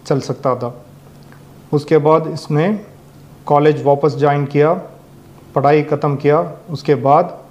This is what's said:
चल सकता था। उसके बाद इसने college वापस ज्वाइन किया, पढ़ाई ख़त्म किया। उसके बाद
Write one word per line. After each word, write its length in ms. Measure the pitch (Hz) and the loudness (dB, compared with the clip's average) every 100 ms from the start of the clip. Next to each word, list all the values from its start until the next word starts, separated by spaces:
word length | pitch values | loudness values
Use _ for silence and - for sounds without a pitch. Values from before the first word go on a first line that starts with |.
| - | -4
चल 140 | 139 | -4
सकता 340 | - 123 139 | -4 -6 -4
था। 300 | 120 120 - - - - - - - - - - | -4 -6 -10 -20 -20 -20 -20 -20 -20 -20 -20 -6
उसके 260 | 147 143 156 | -6 0 2
बाद 280 | 147 165 160 | 4 2 0
इसने 540 | 151 - 151 175 214 - - - - - - - | -10 -4 -2 0 -2 -8 -20 -20 -20 -20 -20 -2
college 360 | 147 151 139 | 2 2 2
वापस 320 | 131 139 156 131 | 0 2 0 0
ज्वाइन 260 | 143 143 139 | 0 0 -2
किया, 260 | 143 151 185 - - - - - - - | 0 0 0 -6 -20 -20 -20 -20 -20 -8
पढ़ाई 280 | 143 143 151 | 0 2 2
ख़त्म 340 | 147 147 151 139 | 0 -2 -2 0
किया। 240 | 147 151 175 - - | 2 0 0 -10 -14
उसके 240 | 147 - | -8 -2
बाद 440 | 135 135 151 175 - - | 0 4 2 2 -8 -20